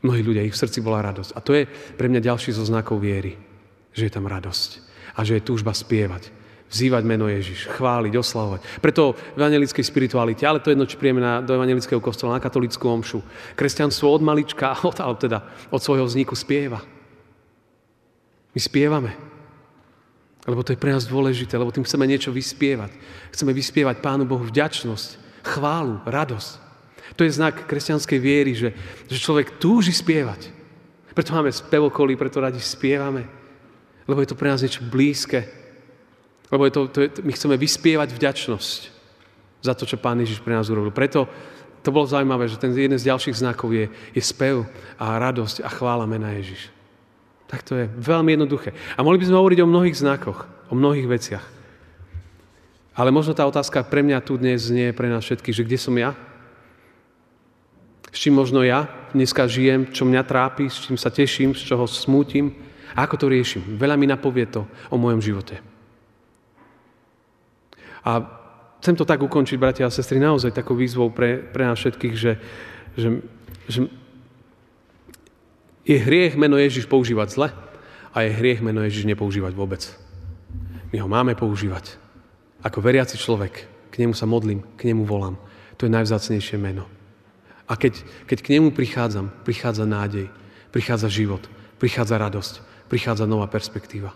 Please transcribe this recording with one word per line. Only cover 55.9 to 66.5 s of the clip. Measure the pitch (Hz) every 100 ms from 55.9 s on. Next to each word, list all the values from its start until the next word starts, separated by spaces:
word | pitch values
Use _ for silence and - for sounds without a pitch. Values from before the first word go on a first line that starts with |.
| 120
ja? | 120 139 - - - - - _ _ _ _ _ _ _ _ _ _ _ _ _ -
S | -
čím | - 139
možno | 131 131
ja | 127 123 147 - -
dneska | 139 131 -
žijem, | 127 117 131 131 131
čo | - 127
mňa | 127
trápi, | 131 131 131 131 139
s | - -
čím | 127
sa | -
teším, | - 139 - 131
z | 135
čoho | - 127
smútim | 120 - - 135 139 139 143 139 - - - 120
a |
ako | 143 139
to | 139
riešim? | 131 123 - 92 104
Veľa | 139 147
mi | 139
napovie | 131 139 127 113
to | 117 101 - -
o | 127
mojom | 120 113
živote. | 107 98 98 90 - - _ _ _ _ _ _ _